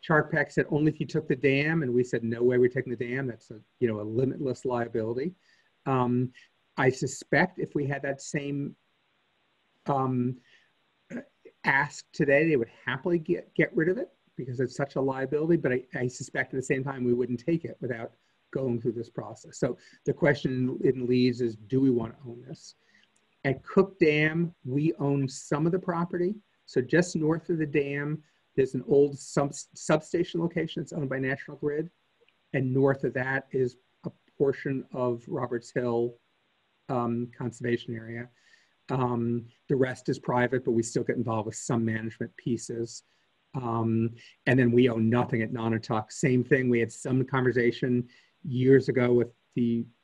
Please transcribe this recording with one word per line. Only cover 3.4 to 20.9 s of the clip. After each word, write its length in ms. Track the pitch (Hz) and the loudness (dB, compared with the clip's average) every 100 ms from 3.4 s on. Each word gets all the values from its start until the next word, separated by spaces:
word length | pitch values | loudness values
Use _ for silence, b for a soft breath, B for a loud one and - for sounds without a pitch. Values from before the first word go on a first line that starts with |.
| _ | _
a, 100 | 110 _ _ | -20 _ _
you 60 | 123 | -2
know, 140 | 107 | -2
a 20 | |
limitless 640 | 107 110 131 135 143 123 | -4 -2 -2 -2 -4 -4
liability." 680 | 131 120 117 113 110 120 151 185 b b b _ - | -4 -4 -2 -2 -4 -4 -6 -8 b b b _ -2
Um, 460 | 131 123 123 127 B B _ _ - | 0 2 2 -2 B B _ _ 0
I 140 | 135 | 0
suspect 680 | 127 135 - - 139 185 - | 0 -6 -8 -2 2 2 -2
if 160 | 151 | -6
we 120 | - 139 | -4 -4
had 160 | 139 | -4
that 200 | 139 139 | -4 -6
same, 520 | - 156 143 143 143 - _ _ _ _ _ _ _ _ _ _ - | -6 -6 -4 -6 -6 -10 _ _ _ _ _ _ _ _ _ _ -4
um, 500 | 139 131 127 123 127 b b b _ _ _ _ - - _ - _ | -2 0 0 -2 -4 b b b _ _ _ _ -16 -16 _ -20 _
ask 420 | - 139 143 - - | 0 0 0 -6 -20
today, 360 | - 147 139 160 | -2 4 4 6
they 80 | 147 | 2
would 140 | 113 - - | 0 -6 -6
happily 320 | 131 185 170 | -4 -2 -2
get, 360 | 160 175 - | 0 -4 -4
get 200 | - 160 226 | -2 0 2
rid 140 | 160 | 0
of 80 | 190 | -2
it 100 | 330 _ _ - | -6 _ _ -14
because 240 | 127 123 | -10 -4
it's 140 | 127 | -4
such 220 | - 143 - | -2 -6 -2
a 40 | |
liability. 580 | 135 131 131 147 160 170 | -2 -2 -4 -2 2 2
But 140 | 139 | 2
I, 120 | 127 - | -2 -4
I 140 | 135 123 | -4 -4
suspect 460 | - 127 143 127 | -6 -10 -6 -4
at 20 | 135 | -4
the 60 | |
same 200 | 127 135 | -2 -2
time, 220 | 135 135 | -2 -4
we 80 | 123 | 0
wouldn't 320 | 120 120 123 | 0 0 -4
take 220 | - 170 143 | -2 -2 -2
it 100 | - | -10
without 320 | - 117 113 _ _ _ _ | -8 -6 -8 _ _ _ _
going 280 | 143 135 117 | -4 -2 -2
through 120 | 120 | -2
this 180 | 113 113 | -6 -8
process. 480 | - 107 113 160 - | -10 -12 -16 -18 -6
So 180 | 135 123 b b - | -4 -4 b b -6
the 60 | |
question 640 | 135 165 143 - 127 127 - | 2 2 2 0 0 -2 0
in 240 | - | 0